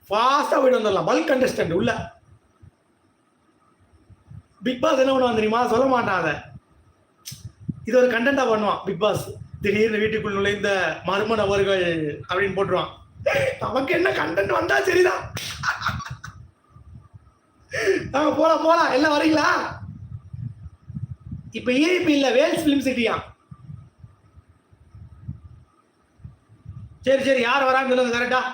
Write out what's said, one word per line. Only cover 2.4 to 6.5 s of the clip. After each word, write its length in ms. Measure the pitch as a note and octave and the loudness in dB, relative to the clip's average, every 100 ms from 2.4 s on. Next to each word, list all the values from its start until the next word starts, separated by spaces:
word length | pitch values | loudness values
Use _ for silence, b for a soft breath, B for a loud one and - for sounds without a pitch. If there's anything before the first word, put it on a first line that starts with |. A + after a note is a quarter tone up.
| _ _ - _ _ _ _ _ _ _ _ _ _ _ _ _ _ - _ - _ _ | _ _ -20 _ _ _ _ _ _ _ _ _ _ _ _ _ _ -20 _ -20 _ _
பிக் 180 | G3+ B3 | -6 -2
பாஸ் 160 | D#4 C4+ | 0 2
என்ன 160 | C4 | 4
பண்ணுவான் 200 | C4 B3+ | 4 2
தெரியுமா? 340 | A3 G#3+ A3+ A#3+ | 2 2 2 2
சொல்ல 180 | A3+ C4+ | 2 4
மாட்டான் 360 | B3+ G#3+ F#3 | 2 2 0
அதை. 120 | E3 D3 - | -2 -4 -10